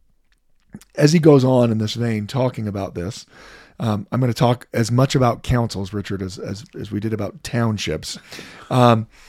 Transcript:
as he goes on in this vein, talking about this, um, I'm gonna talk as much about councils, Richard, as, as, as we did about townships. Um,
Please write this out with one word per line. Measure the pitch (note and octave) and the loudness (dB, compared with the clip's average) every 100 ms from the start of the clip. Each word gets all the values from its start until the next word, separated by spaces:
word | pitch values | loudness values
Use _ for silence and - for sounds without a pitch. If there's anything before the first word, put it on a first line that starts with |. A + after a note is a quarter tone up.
| _ _ _ _ _ _ _ - _ - | _ _ _ _ _ _ _ -20 _ 2
as | D3 | 4
he | E3+ | 6
goes | D#3 C#3+ | 6 6
on | B2+ B2+ A#2+ | 6 4 2
in | A2 | 0
this | G#2+ | -2
vein, | A#2 A#2 A2 G2+ | -4 -4 -4 -4
talking | C3+ B2+ A2+ G#2+ | -2 -2 -4 -6
about | G2 F#2+ F2+ | -6 -6 -6
this, | F2 - - - - - - - | -8 -10 -18 -20 -20 -20 -20 -6
um, | A2+ G#2+ - | -4 -4 -4
I'm | A#2+ | -2
gonna | B2+ | 0
talk | A2 B2 A#2+ - | 2 2 2 -2
as | A2+ A2+ | -2 0
much | A#2+ C3+ C3 | 2 2 2
about | B2 A2 | 2 0
councils, | - B2 A2+ F#2+ F#2+ | -2 0 -2 -4 -6
Richard, | G#2 - F#2+ | -8 -6 -6
as, | F#2+ F#2 | -8 -8
as, | - G2 - - | -10 -10 -12 -14
as | G#2 | -8
we | G#2 | -6
did | A2 | -4
about | A2 G2 - | -4 -6 -10
townships. | - A#2+ A#2 G#2 - D#2 - - - - - - - | -6 -2 0 -2 -4 -6 -8 -14 -16 -20 -18 -16 -2
Um, | C3 A#2+ A2+ A2 - | 4 6 4 0 -14